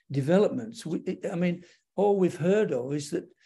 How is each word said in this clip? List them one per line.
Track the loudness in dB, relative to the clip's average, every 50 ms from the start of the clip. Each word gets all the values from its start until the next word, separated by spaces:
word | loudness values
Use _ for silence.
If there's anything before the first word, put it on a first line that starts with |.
| _ -6
developments, | -4 -2 2 4 4 4 4 4 0 -4 -6 -8 -12 -12 -8
we, | -6 -6 -6 -4 -6 -8 -6 -6 -6
I | -2
mean, | 0 0 0 -2 -4 -8 -16 _ _ _ _ _
all | 0 2 2 4
we've | 4 2 2 0
heard | 0 2 2 4 4 2 0
of | -2 -4 -2 -4 -4
is | -4 -4 -4
that, | -4 -6 -6 -8 _ _ _